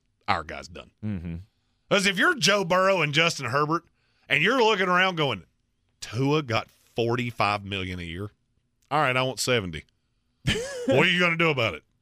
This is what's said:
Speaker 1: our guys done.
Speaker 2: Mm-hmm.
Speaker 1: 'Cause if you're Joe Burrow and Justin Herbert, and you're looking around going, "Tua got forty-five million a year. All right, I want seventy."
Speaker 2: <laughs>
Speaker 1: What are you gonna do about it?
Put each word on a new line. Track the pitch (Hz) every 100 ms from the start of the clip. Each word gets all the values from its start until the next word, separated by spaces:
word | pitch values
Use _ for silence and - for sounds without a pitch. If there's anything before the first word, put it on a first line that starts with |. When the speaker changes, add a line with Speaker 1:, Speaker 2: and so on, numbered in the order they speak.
| _ _ -
Speaker 1:
our | 95
guys | 78 73 69
done. | 78 62 _
Speaker 2:
Mm-hmm. | 107 98 87 85 95 _ _ _ -
Speaker 1:
'Cause | 190 196
if | 190
you're | 302 320
Joe | 180 202
Burrow | 185 180 185 190
and | 151
Justin | 143 165 - 127
Herbert, | 135 147 165 - _ _ _ -
and | 139
you're | 175 262
looking | 220 214 185
around | 180 190 175
going, | 143 107 78 _ _ _ _ -
"Tua | - 107 135 190
got | 139 110 - _ _ -
forty-five | 117 117 120 - 101 104
million | 98 98 92 90
a |
year. | 85 82 104 _ _ _ _ _ -
All | 147
right, | 143 127
I |
want | 131 113
seventy." | - 123 92 78 - _ _ _ _ _ -
Speaker 2:
<laughs> | 427 508 539 494
Speaker 1:
What | 139 170
are |
you | 175
gonna | 180 165
do | 165
about | 139 113
it? | 78 _ _